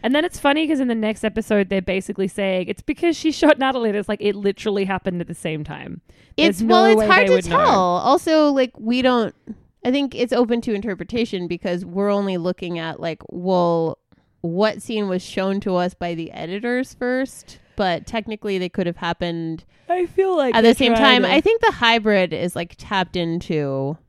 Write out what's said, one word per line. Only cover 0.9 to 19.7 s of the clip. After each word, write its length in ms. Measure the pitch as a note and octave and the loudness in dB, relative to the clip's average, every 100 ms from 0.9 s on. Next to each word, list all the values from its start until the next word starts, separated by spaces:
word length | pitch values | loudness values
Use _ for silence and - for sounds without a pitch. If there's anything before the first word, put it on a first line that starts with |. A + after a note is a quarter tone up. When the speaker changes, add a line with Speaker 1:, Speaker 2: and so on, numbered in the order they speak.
Speaker 1:
next 280 | A3+ G#3+ G#3 | 0 -2 -2
episode, 460 | A3 A3+ - G#3 F#3+ | -4 -4 0 0 2
they're 120 | G3 | -2
basically 460 | F3+ F#3+ - G3 F#3+ | -2 -4 -4 -4 -4
saying, 380 | - G3 F#3 F3+ | -2 -2 -2 -4
"It's 120 | G#3 | -8
because 340 | - C#4+ E4+ D#4 | -6 -2 -2 0
she 140 | D#4+ | -2
shot 280 | - D4+ C#4+ | 2 4 4
Natalie." 300 | C4+ B3+ A3+ | 0 -2 -2
And 80 | G3+ | -4
it's 120 | G3 | -4
like, 120 | G#3 | -2
it 140 | G#3 | -2
literally 500 | G3+ G3+ G3 A3 G3+ | -2 -4 -2 -4 -2
happened 360 | F#3+ F#3 F#3+ F3 | -2 -4 -4 -6
at 60 | E3+ | -8
the 80 | |
same 280 | F3 E3 D#3 | -8 -8 -6
time. 380 | D3 D3 - E3 _ _ _ - | -10 -12 -14 -16 _ _ _ 2
There's 240 | D#4+ F3+ | 2 2
Speaker 2:
It's, 20 | |
well, 200 | A3+ - | 4 6
Speaker 1:
no 60 | A4+ | 6
Speaker 2:
it's 80 | A4 | 6
Speaker 1:
way 60 | G#4+ | 6
Speaker 2:
hard 140 | F#4 | 4
Speaker 1:
they 20 | B4 | 6
Speaker 2:
to 40 | |
Speaker 1:
would 160 | B4 - | 2 4
know. 80 | B4 | 2
Speaker 2:
tell. 220 | D5 A3 | 4 4
Also, 720 | F3+ F3 - D#4 - D#4 D4 | 4 2 2 2 4 4 4
like, 200 | C4+ B3+ - | 2 -2 -4
we 220 | A3 B3 | -2 2
don't, 320 | B3 A#3+ G#3+ - - G#3+ _ _ | 2 2 0 -6 -18 -18 _ _
I 60 | B3 | -2
think 240 | C#4 C#4 | 0 -2
it's 180 | - A#3+ | -4 0
open 280 | B3 A#3+ A#3+ | 2 2 0
to 120 | A#3 | -2
interpretation 760 | G3+ G#3+ F#3 - A#3+ A#3 F#3+ F3 | -4 -6 -8 -6 -4 -4 -4 -6
because 380 | E3+ G3 F3 | -6 -4 -6
we're 240 | F3+ F3+ G3+ | -6 -4 -2
only 260 | G3+ G3 F3+ | 0 -2 -2
looking 420 | F3 F3+ F3 E3+ | -4 -4 -8 -8
at, 200 | E3 - | -8 -8
like, 220 | E3 D#3 - | -10 -10 -14
well, 720 | - F3+ F3+ F3 E3+ D#3+ - _ _ _ _ | -8 0 2 2 0 -2 -6 _ _ _ _
what 400 | E3+ F3 G#3+ G#3 | -6 0 0 -2
scene 280 | - G#3+ G3+ | -6 -4 -2
was 120 | F3+ | -4
shown 380 | - - F#3+ G3 | -4 -4 -2 -2
to 160 | G#3 | -2
us 180 | F3+ F3+ | -2 -2
by 200 | - F3 | -4 -8
the 160 | E3 E3 | -8 -10
editors 640 | - D#3+ G3 A#3+ B3 B3+ | -12 -10 -8 -4 -4 -6
first, 680 | - B3 B3+ C4 - - - _ | -6 -4 -2 -4 -10 -20 -20 _
but 320 | - F#3+ E3+ - | -2 -2 -2 -4
technically 500 | A3+ G#3+ G#3+ G#3 F#3+ | -8 -6 -8 -4 -4
they 120 | F3+ | -4
could 180 | - F3 | -2 -4
have 100 | E3+ | -4
happened 680 | E3+ F3 F3 E3+ E3 D#3+ _ | -6 -4 -4 -4 -6 -8 _